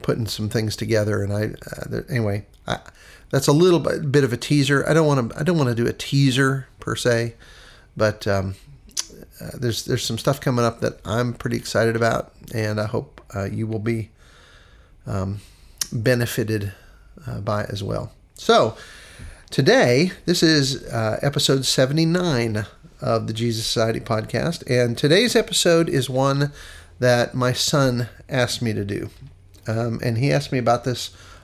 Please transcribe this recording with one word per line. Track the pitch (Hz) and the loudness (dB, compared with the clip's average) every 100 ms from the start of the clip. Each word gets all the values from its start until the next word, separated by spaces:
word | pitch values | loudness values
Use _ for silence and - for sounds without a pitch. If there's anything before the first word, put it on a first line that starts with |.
putting | - 127 110 | -4 -2 -4
some | - 107 | -4 -4
things | 117 110 - | -2 -4 -4
together. | 110 110 104 101 | -2 0 0 -2
And | 101 | -2
I, | 104 110 - - | -2 -4 -6 -14
uh, | - - | -12 -8
there, | 113 - | -8 -6
anyway, | 123 107 101 - - - | -4 -2 -4 -8 -14 -8
I, | - - - - - - | -8 -8 -20 -20 -20 -4
that's | 139 143 | 0 4
a | |
little | 147 185 170 | 4 6 4
bit, | - - 147 | 2 -2 2
bit | 143 | 2
of | 135 | 2
a | 120 | 0
teaser. | - 147 131 143 - | 0 2 4 2 2
I | |
don't | 156 151 | 4 4
wanna, | 139 113 - | 2 0 -2
I | |
don't | 151 170 | 0 2
wanna | 127 117 | 2 2
do | 117 | -2
a | |
teaser | - - 139 139 123 135 135 - - | -2 0 4 4 4 2 0 -6 -12
per | - 110 | -8 -2
se, | 123 117 117 - - - - - - - | 2 2 0 -8 -20 -20 -20 -20 -12 0
but, | 107 107 107 | 0 0 -2
um, | 98 95 95 - - - - - - - - | 0 -2 -8 -16 -20 -14 -10 -10 -12 -20 -16
uh, | 110 - | -14 -6
there's, | 123 107 | -4 -4
there's | - 123 - | -2 -4 -2
some | 110 | -2
stuff | - 135 | -2 0
coming | - 120 | 0 2
up | 117 117 | 0 0
that | 117 - | -4 -4
I'm | 90 113 123 | -4 -2 -2
pretty | 117 123 117 | -4 -4 -4
excited | - 107 113 113 | -2 0 2 2
about, | 113 123 - - - | 0 0 -6 -14 -10
and | 117 107 107 | -4 -2 -2
I | 104 | -2
hope, | 113 - - - 101 | -4 -6 -16 -10 -6
uh, | |
you | 98 110 110 | -6 -4 -6
will | 110 | -4
be, | 107 113 107 _ - - - - - - - - - | -4 -4 -6 _ -20 -20 -20 -20 -20 -20 -20 -16 -6
um, | 101 95 101 - - - - - | -4 -4 -6 -12 -20 -20 -12 -8
benefited, | 120 117 123 113 - 107 110 101 - - - - - 127 | -2 0 0 0 -4 -2 -2 -4 -10 -20 -20 -20 -16 -10
uh, | 120 | -8
by | 107 104 | -4 -4
it | - | -4
as | 98 | -6
well. | 101 110 - - _ - | -6 -6 -8 -16 _ -6
So | - 226 117 - - - - - - - - | 2 4 4 -2 -18 -20 -20 -18 -18 -18 -6
today, | - 139 254 151 123 185 - - | 0 4 6 6 4 2 -2 -2
this | 175 | 2
is, | 165 156 135 127 - | 4 4 2 -2 -6
uh, | 117 110 - | -2 -2 0
episode | 139 139 - 135 127 | 0 0 2 2 2
seventy-nine | - 131 151 165 175 180 127 117 107 101 - - - | 2 2 2 2 2 2 2 0 -2 -4 -12 -20 -6
of | 127 113 110 | 0 0 0
the | |
Jesus | 110 120 110 110 | -2 -2 -2 -2
Society | 120 113 117 | 0 0 0
podcast, | - 110 110 120 143 170 - | -2 -4 -2 -2 -2 -4 0
and | 123 120 117 | 0 2 2
today's | 147 175 233 233 | 4 4 4 2
episode | 214 180 180 165 165 | 0 0 4 4 2
is | 135 123 | 0 0
one | 127 135 139 143 - - - - - | 0 2 2 0 -4 -18 -20 -16 0
that | 123 120 - | 4 4 2
my | 127 123 | 0 0
son | 123 - 151 135 120 117 - - | 0 0 2 2 0 -4 -8 -6
asked | 139 120 - | -2 0 -2
me | 117 | -2
to | 107 101 | -2 -4
do. | 101 - - 135 - - - - | -6 -8 -14 -20 -20 -20 -14 -4
Um, | 110 117 113 | -2 -2 -2
and | - 113 | -2 0
he | 139 | 2
asked | 143 139 | 0 0
me | 131 | 0
about | 117 120 | 2 2
this | 131 120 - - - - | 0 -6 -8 -14 -20 -20